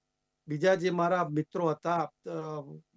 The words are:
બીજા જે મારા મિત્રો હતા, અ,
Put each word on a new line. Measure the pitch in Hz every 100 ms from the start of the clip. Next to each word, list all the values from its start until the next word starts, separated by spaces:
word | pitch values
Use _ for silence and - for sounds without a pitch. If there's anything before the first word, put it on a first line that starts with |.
| _ _ _ _ -
બીજા | 147 185
જે | 190 180
મારા | 175 170 185 160
મિત્રો | 151 156 190 165
હતા, | 151 165 170 147 - 180
અ, | 165 156 151 143 156 -